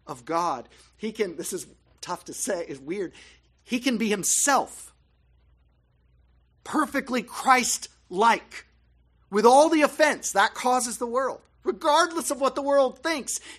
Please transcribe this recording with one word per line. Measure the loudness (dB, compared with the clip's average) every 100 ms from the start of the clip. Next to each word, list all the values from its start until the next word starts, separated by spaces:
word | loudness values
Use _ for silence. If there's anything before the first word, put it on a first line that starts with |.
| -16
of | -16 -4
God. | -2 -2 -4 -10 -20 _ _
He | -12
can, | -6 -6 -6
this | -10
is | -10 -12 _ _ _
tough | -12 -12 -12
to |
say, | -10 -6 -6 -8
it's | -12
weird, | -10 -8 -8 -12 -20 _ _ _
he | -8 -4
can | -2 -2
be | -2
himself, | -2 -2 0 2 0 -2 -12 -20 _ _ _ _ _ _ _ _ _ _ _ _ _ _ _ _ _ -6
perfectly | -4 -2 -4 -4 -6
Christ-like, | -6 -4 2 2 2 -4 -8 _ _ 2 2 2 -2 -20 -20 _ _ _ _ _ _
with | 4 8
all | 8 8
the | 4
offense | 2 4 2 2 -2
that | 0 0
causes | 0 0 0 -2 -6
the | -4
world, | -2 -4 -6 _ _ -8
regardless | -2 2 4 2 -2 -4
of | -2
what | -2 -2
the |
world | 2 2 2 -2
thinks. | -4 -4 -6 -10 -12